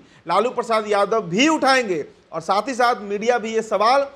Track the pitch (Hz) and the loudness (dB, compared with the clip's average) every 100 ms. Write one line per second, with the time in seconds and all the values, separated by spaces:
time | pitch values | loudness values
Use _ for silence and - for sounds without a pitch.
0 | - _ 165 185 233 240 220 220 208 202 | -14 _ -2 0 0 -2 -2 0 0 0
1 | 196 226 175 180 294 311 262 262 226 165 | 2 0 -2 2 2 2 2 2 0 -4
2 | 127 - _ 160 156 196 208 240 240 240 | -8 -14 _ -8 -2 -2 -2 0 0 0
3 | 202 202 226 240 220 220 220 196 214 269 | -4 -4 0 0 0 -4 -2 0 2 2
4 | 277 | 0